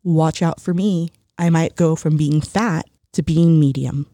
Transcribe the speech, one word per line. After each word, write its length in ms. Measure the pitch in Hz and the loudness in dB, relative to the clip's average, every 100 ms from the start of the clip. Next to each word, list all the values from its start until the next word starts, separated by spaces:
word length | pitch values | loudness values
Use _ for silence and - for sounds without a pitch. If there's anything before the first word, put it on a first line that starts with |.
Watch 380 | 180 160 160 - | 0 0 0 0
out 180 | 165 - | -4 -4
for 140 | - | -6
me. 360 | 175 208 175 165 _ _ - | -2 -2 -2 -4 _ _ -4
I 120 | 170 | 0
might 240 | 165 165 | 2 0
go 220 | - 170 160 | 0 0 0
from 200 | 160 151 | -2 0
being 240 | 151 151 | 0 0
fat 460 | - 196 226 160 - _ _ | -2 -4 -2 -4 -8 _ _
to 80 | - | -6
being 360 | 156 160 170 160 | -2 2 4 4
medium. 480 | 143 131 131 139 143 | 2 0 -6 -6 -10